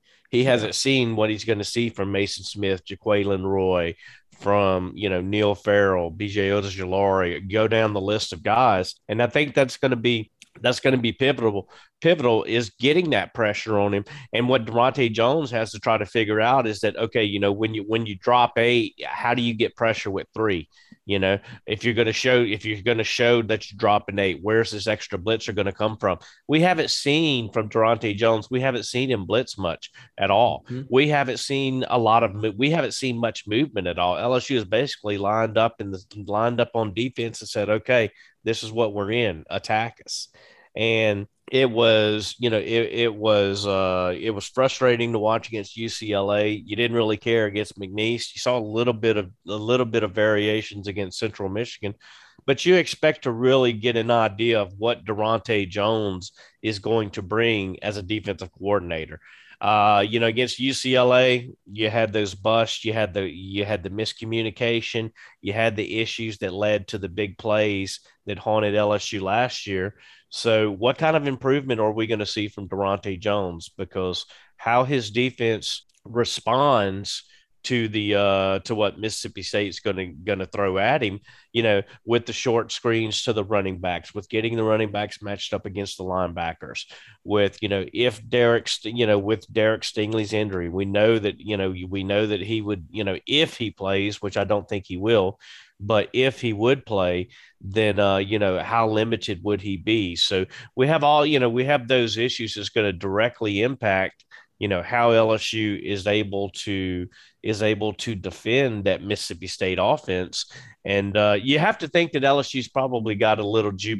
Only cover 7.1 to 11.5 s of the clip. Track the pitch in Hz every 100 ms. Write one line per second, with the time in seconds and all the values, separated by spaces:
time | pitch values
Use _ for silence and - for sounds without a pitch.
7.1 | 95 90 78 95 107 110 113 110 101 98
8.1 | 107 - 87 104 110 127 95 90 - -
9.1 | 107 120 147 147 135 131 - 135 123 120
10.1 | 117 110 _ - - 120 123 139 131 117
11.1 | - 135 127 113